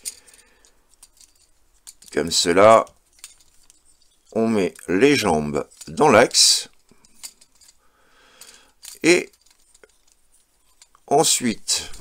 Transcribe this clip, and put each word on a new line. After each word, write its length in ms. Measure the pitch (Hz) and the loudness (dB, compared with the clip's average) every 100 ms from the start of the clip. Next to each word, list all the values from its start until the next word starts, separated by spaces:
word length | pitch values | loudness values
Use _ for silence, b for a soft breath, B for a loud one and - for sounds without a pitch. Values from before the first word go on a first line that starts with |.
| B B B B B B B B B _ _ _ _ _ _ _ _ _ - - - | B B B B B B B B B _ _ _ _ _ _ _ _ _ -20 -20 -12
comme 180 | - 80 | -8 -4
cela. 540 | - 87 87 107 110 - _ _ _ - - _ _ _ _ _ _ _ _ _ | -4 0 4 6 6 2 _ _ _ -20 -20 _ _ _ _ _ _ _ _ _
On 140 | 107 113 | -6 -2
met 260 | 107 87 - - | -2 -4 -6 -4
les 280 | 92 139 139 | 0 2 2
jambes 520 | 101 78 73 71 - - - | 0 -2 -4 -8 -10 -16 -14
dans 220 | 78 147 | -2 4
l'axe. 600 | 107 131 - - - - _ _ _ _ - - _ _ _ _ _ b b b b b b b b b b - - | 4 4 2 0 0 -6 _ _ _ _ -20 -20 _ _ _ _ _ b b b b b b b b b b -20 -4
Et 280 | 156 175 - _ _ _ _ _ _ _ _ _ _ _ _ _ _ _ - _ - | 0 0 -2 _ _ _ _ _ _ _ _ _ _ _ _ _ _ _ -20 _ -4
ensuite, 840 | 143 156 - 123 101 - - - - | -2 0 -2 -4 -8 -8 -8 -8 -16